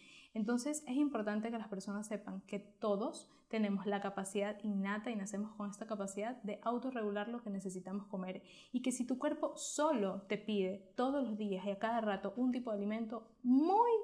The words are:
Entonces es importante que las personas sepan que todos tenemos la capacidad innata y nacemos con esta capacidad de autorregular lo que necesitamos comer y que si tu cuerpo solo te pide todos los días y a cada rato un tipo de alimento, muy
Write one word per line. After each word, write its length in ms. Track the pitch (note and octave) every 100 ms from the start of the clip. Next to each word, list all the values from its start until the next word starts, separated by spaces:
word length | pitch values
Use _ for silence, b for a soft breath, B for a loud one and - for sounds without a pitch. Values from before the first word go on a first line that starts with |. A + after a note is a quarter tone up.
| b b b
Entonces 500 | A3 G#3 A#3+ C#4+ D4+ -
es 100 | B3+
importante 540 | D4 B3+ G#3 G#3 A3+
que 60 | A#3
las 120 | G#3+
personas 380 | F#3+ G3 G3+ G#3+
sepan 360 | G#3 - F#3+
que 160 | - G3+
todos 720 | - - A3 G3 B3+ D#4+ - b _
tenemos 380 | A3 G#3 G3 G3+
la 160 | G3+
capacidad 560 | G3+ G3 F#3+ G#3 G3+ G#3+
innata 460 | G#3+ G3 G3 G#3+ A3
y 60 | A3
nacemos 380 | G3 G3 G#3+
con 160 | - G3+
esta 160 | G3 A3
capacidad 560 | G#3+ G3 - G#3+ B3
de 160 | G3+ G#3
autorregular 680 | A#3 A#3+ C4 B3+ G#3+ G3+ G#3
lo 140 | A#3
que 60 | A3
necesitamos 580 | G3 G3 F#3 F#3 G3 G3
comer 340 | F#3+ F#3 F#3 b b b
y 120 | B3
que 100 | B3+
si 140 | B3 B3
tu 120 | B3+
cuerpo 380 | D4 D#4 D4+ -
solo 680 | - - D4+ C4+ G3 F#3+ -
te 80 | G3+
pide 540 | G#3 G#3 F#3 F#3+ -
todos 320 | - B3+ C#4+ A#3+
los 120 | G#3
días 260 | G#3+ F#3
y 60 | G3
a 80 | G3
cada 240 | A3+ A#3
rato 320 | G#3+ G3+ G3+ G3
un 160 | B3+
tipo 180 | B3+ A#3+
de 60 | G#3
alimento, 540 | G3+ A3 A3+ A3+ - _
muy 440 | B3 C4 D#4+ G4+ A#4+ A4+